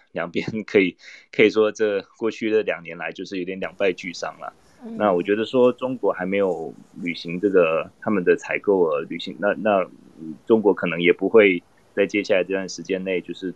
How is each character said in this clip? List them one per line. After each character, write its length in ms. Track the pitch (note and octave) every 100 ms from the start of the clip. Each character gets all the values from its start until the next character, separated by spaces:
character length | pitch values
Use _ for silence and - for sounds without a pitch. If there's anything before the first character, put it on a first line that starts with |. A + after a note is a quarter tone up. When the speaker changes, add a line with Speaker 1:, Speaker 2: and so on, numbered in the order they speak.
| _
Speaker 1:
两 180 | F2 F2
边 140 | G2+ - A2
可 160 | G2 G#2+
以， 160 | F#2 - - - _
可 140 | -
以 60 | G#2+
说 200 | G2+ G#2+
这 280 | - G#2+ G2 - -
过 140 | A2+
去 180 | G#2 A2
的 120 | A2
两 180 | F#2+ E2
年 140 | E2 E2+
来 140 | D#2+
就 140 | E2 F2+
是 120 | F#2+
有 60 |
点 160 | F2 F#2+
两 160 | F2 E2+
败 160 | G2
俱 220 | F2+ F2+
伤 200 | E2+ E2 D#2
啦。 140 | C#2+ - _ _ A#3+
Speaker 2:
嗯。 100 | A3+
Speaker 1:
那 160 | G#2
我 100 | F2
觉 140 | F#2+ G#2
得 80 |
说 300 | A2+ C3 B2
中 240 | B2 B2+ C3
国 160 | G2
还 120 | F2+ F#2
没 120 | G2
有 360 | G2 E2 D2+ G1+ - -
履 120 | F2
行 240 | E2 F2 F2
这 120 | G2+
个 420 | F#2 E2 D#2+ F#2 _
他 100 | A2+
们 140 | G#2
的 140 | F2+ E2+
采 200 | - D2
购 240 | - F#2+ E2
额 160 | D2 -
履 100 | -
行， 160 | - A2
那， 140 | G2+ D2+
那， 240 | G#2 G2 E2 C2+ - -
嗯， 120 | D#2+ D2 -
中 160 | A2+
国 120 | G2+
可 140 | F2+ F2+
能 140 | E2
也 100 | F2
不 160 | F2 F#2+
会 340 | A2+ G2+ F2 - _ _
在 120 | - G2
接 160 | G#2
下 100 | G2
来 100 | G2 F2+
这 80 |
段 160 | F#2+ F#2
时 120 | -
间 220 | E2+ F#2
内 160 | F#2+ F2+
就 140 | F2
是 200 | E2+ F#2